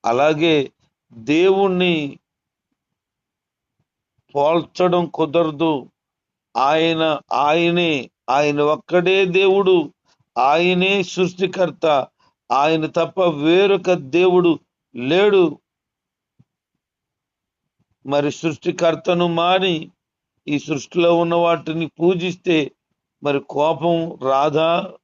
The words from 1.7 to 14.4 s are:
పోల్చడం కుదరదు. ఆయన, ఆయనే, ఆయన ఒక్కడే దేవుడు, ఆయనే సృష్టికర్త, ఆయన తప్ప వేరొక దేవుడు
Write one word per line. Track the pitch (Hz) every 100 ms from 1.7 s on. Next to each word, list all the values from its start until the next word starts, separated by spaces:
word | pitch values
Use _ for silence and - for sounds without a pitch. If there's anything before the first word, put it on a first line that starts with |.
| 180 180 160 143 - _ _ _ _ _ _ _ _ _ _ _ _ _ _ _ _ _ _ _ _ _
పోల్చడం | 143 143 170 151 - 180 175
కుదరదు. | 170 - 160 165 160 147 165 143 - _ _ _ _ _ _
ఆయన, | 117 135 160 165 160 160 151 _
ఆయనే, | 123 147 160 170 175 170 143 117 _ -
ఆయన | 135 147 147
ఒక్కడే | 147 151 - 175 180 190
దేవుడు, | 190 180 190 190 185 180 143 _ _ _ _
ఆయనే | 120 135 156 180 180 190 196
సృష్టికర్త, | 185 - 180 180 185 185 175 - 160 143 123 _ _ _ _
ఆయన | 127 147 160
తప్ప | 156 170 165 -
వేరొక | 175 147 151 175 196 196 185
దేవుడు | 180 131 165 185 180